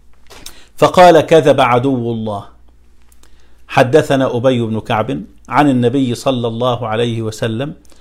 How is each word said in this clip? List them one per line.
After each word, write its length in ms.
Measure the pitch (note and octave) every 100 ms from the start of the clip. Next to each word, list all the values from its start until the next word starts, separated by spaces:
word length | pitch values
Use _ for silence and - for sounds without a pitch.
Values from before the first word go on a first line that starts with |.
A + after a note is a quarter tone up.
| - - - - - - - -
فقال: 440 | D3 - F3+ E3
"كذب 400 | C#3 D#3+ D3 C3+
عدو 520 | B2+ B2 C3+ B2+ A#2
الله". 320 | A2+ A2 G2+ - - - _ _ - - - - - - - -
حدثنا 680 | C3+ B2+ D3+ D3 C3+ C3 B2
أبي 240 | C3 B2
بن 200 | A2 A2
كعب 420 | - A2 A2 C#3 F#3+ - -
عن 220 | B2 D3
النبي 440 | B2+ A#2+ C#3 B2+
صلى 340 | A#2 C#3+ B2+ A#2
الله 400 | A2 B2+ B2+ A2+
عليه 340 | A2 A#2+ A2+
وسلم: 520 | A2 - A#2 A2 C#3+ F3+ - -